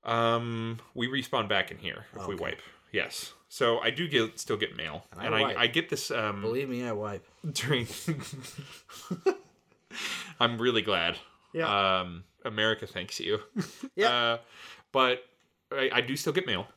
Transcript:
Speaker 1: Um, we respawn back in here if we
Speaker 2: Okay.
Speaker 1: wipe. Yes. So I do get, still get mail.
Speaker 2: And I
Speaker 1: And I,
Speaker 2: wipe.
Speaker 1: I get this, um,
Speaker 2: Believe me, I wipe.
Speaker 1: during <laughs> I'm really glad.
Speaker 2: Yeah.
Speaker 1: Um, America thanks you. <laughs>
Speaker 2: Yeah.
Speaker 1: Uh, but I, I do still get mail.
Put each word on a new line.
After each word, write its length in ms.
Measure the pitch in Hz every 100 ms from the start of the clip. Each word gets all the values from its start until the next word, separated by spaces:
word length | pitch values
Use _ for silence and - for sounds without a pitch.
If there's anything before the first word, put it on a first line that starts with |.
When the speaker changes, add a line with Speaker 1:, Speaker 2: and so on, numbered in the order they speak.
Speaker 1:
Um, 760 | - 117 117 117 117 117 113 113 -
we 140 | - 120
respawn 380 | 135 127 131 101
back 240 | 101 92
in 60 | -
here 280 | 90 - -
if 120 | 87 95
we 80 |
Speaker 2:
Okay. 80 | 92
Speaker 1:
wipe. 180 | 82 - - - _
Yes. 400 | 98 73 - - - _
So 300 | - 120 117
I 120 | -
do 160 | 120 170
get, 300 | 139 110 -
still 180 | - 107
get 200 | 107 -
mail. 280 | 80 78 -
Speaker 2:
And 80 | -
I 60 | 107
Speaker 1:
And 80 |
I, 60 | 110
Speaker 2:
wipe. 140 | 110 -
Speaker 1:
I 80 | 120
get 200 | 139 160
this, 220 | 147 -
um, 300 | 123 107 101
Speaker 2:
Believe 260 | 107 123 139
me, 160 | 123
I 80 | 123
wipe. 320 | 107 104 98 - _ 160
Speaker 1:
during 340 | - 123 139 120 - -
<laughs> 200 | 151 - 135 - - 143 - _ - - - - 370 - _ _ _ _ - - - - -
I'm 200 | 120 117
really 220 | 123 113
glad. 340 | 104 95 85 87 - _ _
Speaker 2:
Yeah. 480 | - 160 101 98 92
Speaker 1:
Um, 240 | 90 85 92 _
America 420 | - 107 110 107 104
thanks 340 | 98 90 -
you. 200 | - 104 - 226 -
<laughs> 280 | - 269 -
Speaker 2:
Yeah. 120 | 220
Speaker 1:
Uh, 280 | 120 120 117 - - - - _
but 320 | 135 127 127 - _ _ _ _
I, 180 | 139 131
I 60 | 123
do 160 | 123 139
still 160 | -
get 140 | 151 185
mail. 200 | 95 98